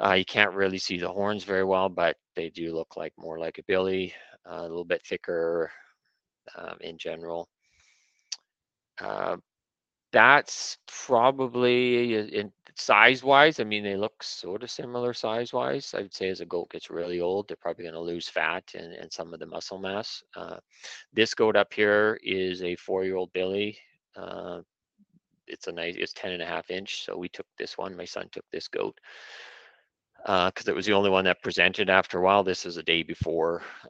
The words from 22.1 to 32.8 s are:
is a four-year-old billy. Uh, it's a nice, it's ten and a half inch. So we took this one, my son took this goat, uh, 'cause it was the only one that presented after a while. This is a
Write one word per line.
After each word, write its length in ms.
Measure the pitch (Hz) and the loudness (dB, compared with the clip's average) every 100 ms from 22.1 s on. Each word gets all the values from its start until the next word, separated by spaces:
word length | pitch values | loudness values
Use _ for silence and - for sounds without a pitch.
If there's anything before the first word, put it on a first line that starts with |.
| 113 | 0
is 400 | - 95 92 90 | -2 -2 -2 -4
a 140 | 90 87 | -4 -6
four-year-old 560 | - 95 92 92 90 | -4 -2 -2 -2 -4
billy. 460 | 90 92 98 104 104 _ _ _ 95 | -4 -2 -2 -4 -8 _ _ _ -16
Uh, 440 | 92 90 90 87 90 _ _ _ _ _ _ _ - | -14 -12 -10 -12 -16 _ _ _ _ _ _ _ -18
it's 200 | - - | -14 -12
a 40 | |
nice, 240 | 85 85 - | -8 -6 -6
it's 140 | - | -6
ten 180 | - 98 | -6 -8
and 100 | 90 | -6
a 40 | 85 | -6
half 240 | 85 - | -6 -6
inch. 340 | 92 101 - | -8 -8 -10
So 120 | - 90 | -8 -8
we 120 | 90 | -8
took 180 | - - - | -12 -16 -12
this 200 | - - | -10 -8
one, 180 | 92 90 | -10 -10
my 100 | 87 | -12
son 220 | - - | -12 -12
took 120 | - - | -14 -12
this 160 | - - | -12 -8
goat, 300 | - 50 - - - - - - - - _ _ _ _ - - | -6 -6 -8 -18 -20 -20 -20 -20 -20 -20 _ _ _ _ -12 0
uh, 240 | 92 92 | 2 2
'cause 160 | - - | 0 -2
it 60 | |
was 120 | 78 95 | -2 2
the 60 | |
only 160 | 101 101 | 4 4
one 140 | 95 | 4
that 180 | 95 87 | 4 2
presented 480 | - 87 90 92 98 | 0 4 4 4 4
after 280 | 95 - 90 | 4 4 2
a 40 | |
while. 220 | 92 101 | 4 6
This 220 | 92 90 90 | 4 0 -4
is 100 | |
a 40 | 85 | -6